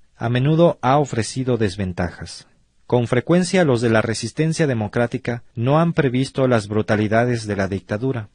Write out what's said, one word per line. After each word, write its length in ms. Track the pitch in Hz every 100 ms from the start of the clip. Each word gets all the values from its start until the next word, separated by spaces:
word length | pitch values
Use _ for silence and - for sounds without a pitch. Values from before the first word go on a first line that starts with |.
| _ -
a 100 | 117
menudo 500 | 123 143 160 170 -
ha 160 | 123 143
ofrecido 580 | 139 113 104 135 127 117
desventajas. 920 | 104 98 92 87 87 - 85 - - _ _ _ -
Con 220 | 123 117
frecuencia 560 | 123 - 175 180 190
los 160 | 156 120
de 100 | 120
la 120 | 110
resistencia 680 | 107 110 113 - 160 160 151
democrática 760 | 117 104 120 120 127 - 117 - -
no 240 | 120 151
han 140 | 170
previsto 560 | 165 139 127 135 - 131
las 180 | 117 101
brutalidades 800 | 107 104 104 107 113 123 117 107
de 80 | 101
la 140 | 95
dictadura. 580 | 95 - 107 131 120 101